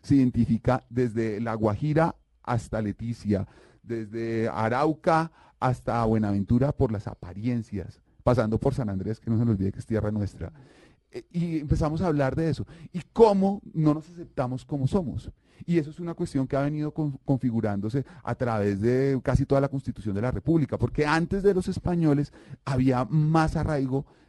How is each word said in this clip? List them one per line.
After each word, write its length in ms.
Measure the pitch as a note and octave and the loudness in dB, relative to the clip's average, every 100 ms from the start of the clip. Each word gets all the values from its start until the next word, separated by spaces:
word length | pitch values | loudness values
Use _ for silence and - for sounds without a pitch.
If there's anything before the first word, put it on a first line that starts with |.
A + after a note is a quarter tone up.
se 140 | - C#3+ | 2 4
identifica 680 | B2 A#2+ A#2 A2+ - B2+ - | 4 2 2 2 0 -2 -2
desde 500 | A#2+ B2+ A2 A2+ G#2 | -2 -2 0 -4 -4
La 140 | A#2 | -4
Guajira 600 | A2+ G#2+ G2+ D3+ D3+ E3+ - _ _ | 0 0 0 0 2 0 -2 _ _
hasta 400 | - A#2+ - A2 | -4 -4 -2 -4
Leticia, 640 | G#2 - A#2 A2+ G2+ G2 - - - _ | -4 -4 -6 -6 -2 0 -2 -12 -20 _
desde 640 | - A2+ G#2+ A2+ A2+ A2+ A2 | -10 -8 -8 -6 -4 -2 -2
Arauca 840 | D2+ A2 B2 D#3 D3 F3+ D#3+ D#3+ - - _ | 0 0 2 0 0 0 0 0 -8 -20 _
hasta 440 | B2+ B2 - A#2 | -2 -2 -2 0
Buenaventura 680 | A2+ A2 G#2 G2 G2 A#2+ C#3 | 2 2 2 0 2 2 2
por 200 | - C3 | 0 0
las 140 | G#2 - | -2 -6
apariencias, 960 | - F2 F2+ A#2+ A#2+ G#2+ G2 - - _ _ | -12 -12 -8 -4 -4 -4 -8 -10 -14 _ _
pasando 360 | - B2 A2 A2 | 2 2 2 0
por 160 | C#3+ | 0
San 160 | C3+ G#2+ | 0 -2
Andrés, 300 | F#2+ G2 A2 | -4 -4 -6
que 100 | - | -2
no 80 | A2+ | 2
se 60 | |
nos 100 | A#2 | 2
olvide 180 | G2 F#2+ | 2 0
que 60 | - | -4
es 80 | - | -4
tierra 240 | G#2+ G#2 | -2 -2
nuestra. 420 | G#2+ G2 - D#2+ - - - - _ _ | -2 -4 -6 -12 -12 -20 -20 -20 _ _
Eh, 140 | A#2+ - | -18 -10
y 280 | E3+ E3+ D#3+ | -6 -4 -4
empezamos 420 | C#3+ D3+ D#3 D#3+ | 0 0 0 0
a 60 | F#3 | 0
hablar 280 | D3 C3 B2+ | 2 0 0
de 140 | E3 | -2
eso. 160 | C3+ G2+ - - | -2 -6 -14 -12
¿Y 80 | F3 - | -10 -4
cómo 480 | - A3+ G3 G3 G3+ - | 4 6 6 2 -2 -6
no 220 | D#3+ D3+ | 0 2
nos 160 | D#3 E3 | 0 -4
aceptamos 560 | F3 D3+ - B2+ B2+ - | -16 -10 -6 -4 -6 -6
como 200 | C#3+ C3 | -4 0
somos? 460 | G3 C#3 - - - _ - | 0 -2 -6 -10 -16 _ -12
Y 140 | - E3+ | -2 0
eso 100 | D3+ | 0
es 120 | D#3 | -6
una 120 | E3+ | -10
cuestión 340 | E3 F3 C#3 C3 | -6 -4 -2 -2
que 100 | C#3 | -2
ha 40 | |
venido 320 | C#3+ D3+ D3+ | -2 -2 -4
con-, 260 | D#3 D3+ C3 | -4 -4 -4
configurándose 800 | - C3 B2+ A2+ G#2+ G2+ G#2+ C3+ - - | -2 0 0 0 -2 -2 -2 -4 -4 -8
a 120 | - | -8
través 480 | A#2+ A#2+ A2 G2+ G2+ | -4 -2 0 2 2
de 360 | A2+ B2+ C#3 C3+ | 2 2 2 0
casi 240 | - B2+ C#3 | 2 0 2
toda 160 | C#3 | 2
la 60 | C#3 | 2
Constitución 460 | C3+ - - G#2+ | -2 -8 -8 -4
de 60 | G2 | -2
la 100 | B2 | -2
República, 460 | A#2 - E3 B2+ G#2 | -2 2 2 2 0
porque 300 | A#2+ - D3 | -2 0 2
antes 360 | D#3+ E3+ G3 | 2 0 2
de 120 | G3 | 2
los 120 | F#3 F#3 | 2 0
españoles 640 | F3+ F3+ F3 D#3 C#3+ C#3+ - - - - | -2 -2 2 4 4 0 -8 -20 -12 -4
había 400 | C3 C3 B2 B2+ | 2 2 2 2
más 500 | D#3 D3+ E3 D#3 E3 | 2 4 4 2 0
arraigo 480 | D3+ D3 C3+ C3+ - _ | 0 0 -2 -2 -6 _